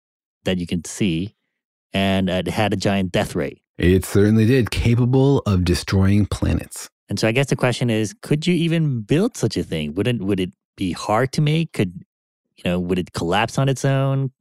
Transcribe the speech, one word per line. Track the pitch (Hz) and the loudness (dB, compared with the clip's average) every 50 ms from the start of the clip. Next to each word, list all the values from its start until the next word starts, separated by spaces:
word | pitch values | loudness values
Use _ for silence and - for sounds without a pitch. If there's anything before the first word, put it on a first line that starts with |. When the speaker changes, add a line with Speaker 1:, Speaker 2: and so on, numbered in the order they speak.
| _ _ _ _ _ _ _ _ - | _ _ _ _ _ _ _ _ -4
Speaker 1:
that | 101 95 90 | -2 -2 -2
you | 87 82 | -2 -4
can | 98 85 - | -4 -6 -6
see, | - - - 113 95 82 80 92 107 - _ _ _ _ _ _ _ _ _ _ _ - | -6 -6 -2 0 0 0 0 -4 -6 -8 _ _ _ _ _ _ _ _ _ _ _ -4
and, | 98 98 98 95 98 95 92 | -2 0 2 2 2 0 0
uh, | 90 92 82 | 0 -2 -2
it | 90 | -2
had | 87 - 107 101 104 | -2 0 0 0 0
a | |
giant | 95 - 107 98 98 95 90 - | 0 0 0 0 0 -2 -2 -2
death | 110 98 - - | -2 -2 -2 -2
ray. | 90 73 69 - - _ _ _ - | -4 -4 -4 -6 -12 _ _ _ 0
Speaker 2:
It | - 87 92 92 - | 2 4 4 4 2
certainly | - - 101 101 104 110 110 110 | 2 2 2 4 4 4 4 4
did, | 107 131 135 110 95 | 4 4 2 2 0
capable | - - - 117 120 117 127 123 131 131 135 139 139 127 - | -2 0 2 2 2 2 2 2 4 4 4 4 4 2 2
of | 107 98 90 90 | 2 0 2 2
destroying | 90 87 - - - - 98 98 95 101 104 101 | 2 0 0 0 0 0 2 4 4 4 4 2
planets. | - - - - 87 87 82 - - - - - - _ _ _ - | 0 -2 -2 -2 -2 -2 -2 -4 -8 -14 -16 -16 -16 _ _ _ -8
Speaker 1:
And | 101 98 | -6 -2
so | - 110 | 0 0
I | |
guess | 113 131 143 - | 2 2 0 0
the | 139 | 0
question | - - 127 117 - 127 120 | 0 0 0 0 0 0 0
is: | 110 110 110 98 - _ | 0 0 0 -2 -6 _
Could | - - 151 151 156 | -4 -2 -2 -2 0
you | 175 180 | 0 0
even | 151 170 165 160 170 160 147 127 117 | 2 2 0 0 0 0 0 0 -2
build | 104 - 135 160 208 254 - - | -2 0 0 2 2 0 -2 -2
such | - 113 - | -4 -4 -2
a | 95 82 | -2 -6
thing? | - 85 80 76 73 76 | -4 -4 -4 -4 -4 -2
Wouldn't, | 92 101 123 120 110 92 | -2 -2 0 -2 -2 -2
would | 98 101 92 | -2 -2 -2
it | 92 92 - _ _ _ _ | -2 -4 -6 _ _ _ _
be | - 98 90 | -6 -4 -4
hard | 80 - - - 104 113 131 131 - | -4 -4 -4 -2 0 0 0 0 0
to | - | 0
make? | 151 147 151 165 165 - - | 0 0 2 0 -2 -4 -2
Could, | - 104 90 90 - - _ _ _ _ _ _ _ _ _ _ _ | -4 -4 -4 -4 -10 -18 _ _ _ _ _ _ _ _ _ _ _
you | - | -4
know, | 92 87 90 | -4 -2 -2
would | 90 87 92 92 | -2 -2 -2 -2
it | 87 - - | -4 -6 -6
collapse | - 85 82 92 101 113 117 - - | -6 -4 -2 0 0 0 -2 0 0
on | 135 135 | 0 0
its | 131 - - | 0 0 0
own? | 139 135 135 135 139 135 135 135 131 - _ | 0 0 0 0 0 0 -2 -2 -4 -6 _